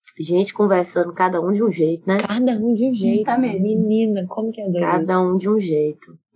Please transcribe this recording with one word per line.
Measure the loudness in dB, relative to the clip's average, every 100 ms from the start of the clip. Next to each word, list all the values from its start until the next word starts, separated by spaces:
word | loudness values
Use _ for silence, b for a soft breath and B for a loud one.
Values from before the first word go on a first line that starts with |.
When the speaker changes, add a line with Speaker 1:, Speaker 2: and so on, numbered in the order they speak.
| -20 -10
Speaker 1:
gente | -2 0 0
conversando, | 2 2 2 2 0 -2
cada | 0 0 0
um | 0
de | 0
um | 0
jeito, | 2 0 0 -2
né? | -2
Speaker 2:
Cada | 0 0 0
um | 0 0
de | 0 0
um |
jeito. | 0 0 0
Speaker 3:
Isso | 0
é | 0
mesmo. | 0 0
Speaker 2:
Menina, | 0 2 2 2 0 -2 -4
como | -6 -6
que | -6
é | -4
doido | -2
Speaker 1:
Cada | 0 0 0
Speaker 2:
isso? | 0
Speaker 1:
um | 2 0
de | 0
um | 0
jeito. | 0 0 0 -4 -14 -20 _